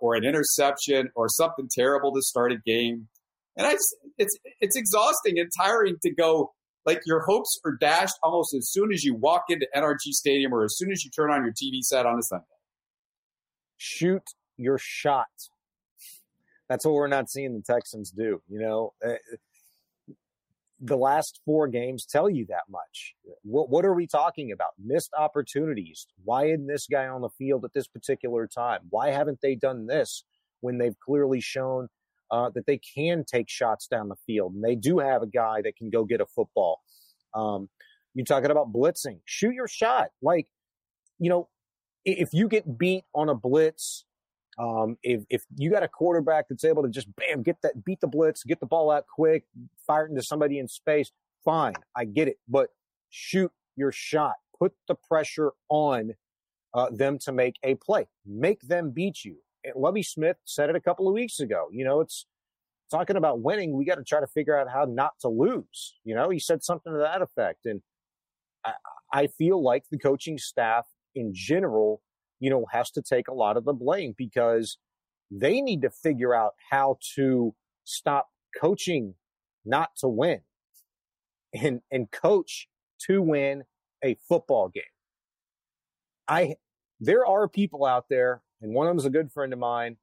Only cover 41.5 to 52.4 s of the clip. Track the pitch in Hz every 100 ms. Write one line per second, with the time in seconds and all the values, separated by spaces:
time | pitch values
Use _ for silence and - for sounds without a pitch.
41.5 | _ _ _ _ _ 190 180 170 160 214
42.5 | 214 156 117 180 185 - 147 156 120 123
43.5 | 147 156 - - - - _ _ _ _
44.5 | - 117 113 110 117 123 117 101 120 -
45.5 | 139 156 202 175 - 170 170 151 156 -
46.5 | 127 160 151 131 127 101 - - 147 117
47.5 | 175 151 127 175 190 151 143 156 - 117
48.5 | 165 131 165 151 147 - - 160 160 -
49.5 | - 123 - - 151 156 139 - 147 147
50.5 | 139 123 - - 151 131 _ _ _ -
51.5 | 160 131 95 _ 123 113 110 147 -